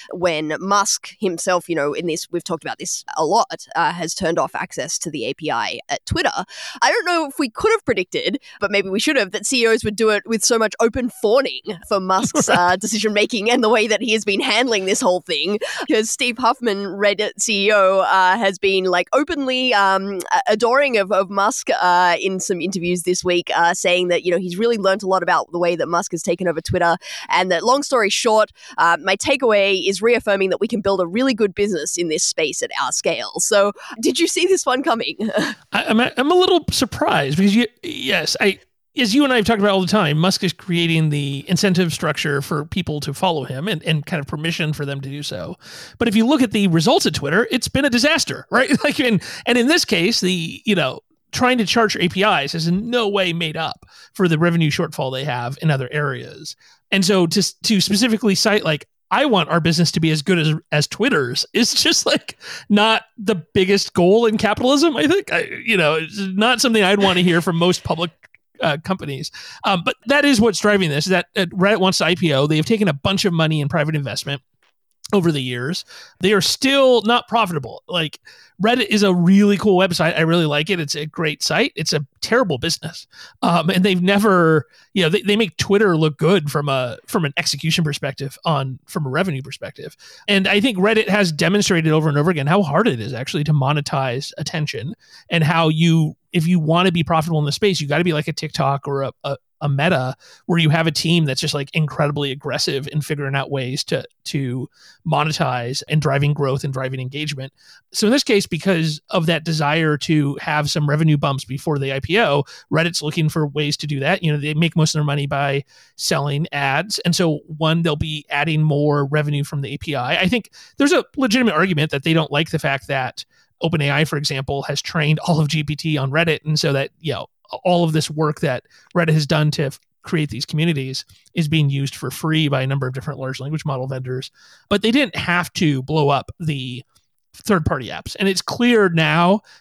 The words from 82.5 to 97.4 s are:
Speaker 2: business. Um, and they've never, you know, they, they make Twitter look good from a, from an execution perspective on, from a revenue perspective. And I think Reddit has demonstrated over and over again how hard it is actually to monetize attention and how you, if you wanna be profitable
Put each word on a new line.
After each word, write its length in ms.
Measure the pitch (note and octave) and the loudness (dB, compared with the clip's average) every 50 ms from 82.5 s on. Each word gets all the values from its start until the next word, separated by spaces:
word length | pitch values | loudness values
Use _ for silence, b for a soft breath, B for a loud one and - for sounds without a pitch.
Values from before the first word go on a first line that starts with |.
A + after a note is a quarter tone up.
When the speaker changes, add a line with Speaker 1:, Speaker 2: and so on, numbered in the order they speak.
| C#3+ | -2
Speaker 2:
business. 500 | A#2 - E3+ - - - D#3+ - - - B B B B B B B | -2 -2 -4 -4 -4 -8 -12 -14 -14 -20 B B B B B B B
Um, 260 | - F3 E3+ E3+ D3+ E3+ | 0 2 2 2 2 2
and 160 | G3 F#3 F#3 | 2 2 2
they've 160 | G#3 F#3 F3+ | 2 2 2
never, 640 | F3+ F#3+ G3+ G3+ G#3 G#3+ F#3 F3+ E3 D#3+ D#3+ D3+ - b b b b b b | 2 2 2 4 4 4 4 6 6 6 4 4 2 b b b b b b
you 80 | F#3 | 0
know, 60 | E3+ D#3 | 2 2
they, 140 | F3+ G3+ | 2 0
they 140 | - G3+ G3+ | 0 2 2
make 200 | A3 A3+ E3+ - | 2 0 -2 -2
Twitter 400 | - - - G3 G3+ A3 G3 E3+ | -6 0 2 4 4 4 4 4
look 200 | D#3 D#3+ D#3 C#3 | 2 2 0 0
good 340 | - D#3 D#3+ G3+ F3+ D3+ D3 | 0 2 2 2 2 0 0
from 180 | - D3+ C#3+ C#3+ | -4 -4 -2 -2
a, 300 | C3+ C3 B2+ A#2+ - - _ | -2 -2 -2 -4 -8 -12 _
from 180 | - - G3+ D#3+ | -4 -2 -2 -2
an 100 | C#3+ - | -2 -2
execution 480 | - - - D#3+ C#3+ - D#3+ - F#3 D#3+ | -4 -4 -4 -4 -2 -2 -2 0 0 0
perspective 540 | D3+ C#3+ - D3+ C3+ - - C#3 C#3 - - - | -2 -2 -4 -6 -8 -6 -8 -10 -10 -10 -6 -2
on, 340 | E3+ D#3 C3+ C3+ C3 B2+ - _ | -2 -2 0 -2 -4 -8 -12 _
from 200 | - - F3 D3 | -8 -6 -6 -4
a 40 | C3 | -2
revenue 320 | C3 D#3+ G3 F#3+ C#3+ C3 | -2 -2 -2 -2 -2 -6
perspective. 540 | B2+ - - - - F#2 - - - - - B B B B B B | -8 -12 -14 -12 -12 -14 -12 -14 -16 -16 -16 B B B B B B
And 220 | - G3+ G3 F#3 F#3+ | 0 0 2 2 2
I 120 | G3+ G#3 | 2 2
think 180 | G3 C4+ G#3 F3+ | 2 2 2 2
Reddit 300 | F#3+ G#3+ A3+ A3 - G3+ | 2 4 4 2 2 2
has 240 | F#3+ G#3 G3+ E3+ | 2 2 2 0
demonstrated 600 | D3+ C#3+ F3 E3+ G3+ G#3 F#3+ - F#3 E3 D#3+ D#3+ | 0 0 0 2 2 2 2 2 2 2 2 2
over 160 | D#3 D#3+ D3+ D#3 | 2 2 2 2
and 80 | C#3+ | 2
over 140 | D3 D3 F#3 | 2 2 2
again 160 | F3+ D3 C#3 | 0 0 0
how 160 | C#3+ F3 G#3 | 2 2 2
hard 260 | F#3+ C#3+ D3 F3+ A3+ A3 | 2 2 2 2 2 2
it 120 | C3+ A2+ | 0 -2
is 120 | G#2 - | -4 -6
actually 320 | B2+ C3 C3 - - D#3 D3 | -6 -8 -8 -4 -4 -2 0
to 80 | - | 2
monetize 800 | D3+ C#3+ C3 C3+ D3+ D3 C#3 - D#3 C#3 C3+ B2+ A#2+ C#3 - - - - | 2 2 2 2 0 -2 -2 -2 -4 -2 -2 -2 -4 -6 -8 -10 -10 -10
attention 560 | D3 - - D#3+ D3 - - - G#2+ D#3+ A3+ B B B B B B B | -10 -6 -4 -4 -4 -4 -6 -8 -10 -10 -12 B B B B B B B
and 140 | E3+ E3+ D3+ | 0 2 2
how 240 | D3 F3 E3 E3 D#3 | 2 4 4 4 2
you, 480 | D#3 D#3 E3 E3+ E3 E3 D#3 D3+ - _ _ _ | 4 4 4 4 4 4 2 0 -4 _ _ _
if 140 | - E3+ D#3 | -2 0 2
you 120 | E3+ F3+ E3+ | 2 2 2
wanna 340 | D3+ D3+ E3 F3 F#3 F#3+ | 2 2 2 4 4 4
be 120 | E3+ E3+ D3+ | 2 2 0
profitable 360 | - E3 D#3+ D#3 E3+ E3 D3+ | 2 2 0 2 0 0 0